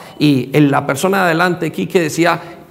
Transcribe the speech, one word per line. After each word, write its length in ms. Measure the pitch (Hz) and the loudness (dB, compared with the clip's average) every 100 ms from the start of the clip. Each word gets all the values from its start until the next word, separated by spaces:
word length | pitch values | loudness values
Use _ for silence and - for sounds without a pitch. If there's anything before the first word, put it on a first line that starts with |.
| - - | -14 -2
y 320 | 147 135 123 | 2 2 2
en 160 | 151 147 | 2 2
la 160 | 135 | 2
persona 340 | 139 139 190 196 | -2 -2 0 0
de 60 | 180 | 0
adelante 400 | 160 180 175 160 | 2 0 0 -6
aquí 200 | - 165 | -6 -2
que 140 | 156 | 0
decía, 420 | 160 160 170 165 - - - | 0 0 0 0 -6 -20 -20